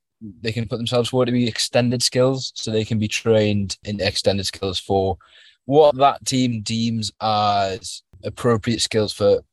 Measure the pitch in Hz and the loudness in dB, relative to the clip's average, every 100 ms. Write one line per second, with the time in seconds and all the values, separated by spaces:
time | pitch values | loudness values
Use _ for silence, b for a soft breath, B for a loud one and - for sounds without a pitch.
0 | _ _ 110 - 113 117 113 117 120 123 | _ _ -20 -10 -6 -6 -6 -6 0 0
1 | 117 127 123 123 120 - - 120 120 127 | 2 0 2 2 0 -2 -2 0 0 0
2 | - 127 131 135 - - - 110 110 110 | 0 2 2 0 -6 -10 -4 -2 0 -2
3 | 107 - 117 110 104 104 95 - - 104 | -2 -2 2 4 4 0 -4 -8 -8 -4
4 | 95 - 101 98 98 - 98 92 - 98 | -4 -2 0 0 -4 -6 -6 -6 -2 0
5 | 95 92 b b b b - 143 147 131 | 0 -4 b b b b 2 4 6 6
6 | 139 - 104 131 127 113 104 113 117 113 | 2 2 -2 0 0 -2 -4 -2 -2 -2
7 | 104 - 110 107 104 101 98 95 - - | -6 -4 -2 2 2 2 0 -4 -10 -16
8 | - - 110 - 123 113 120 113 - 110 | -18 -14 -12 -2 0 0 0 -2 -2 0
9 | 104 - 101 98 - | -2 2 2 2 0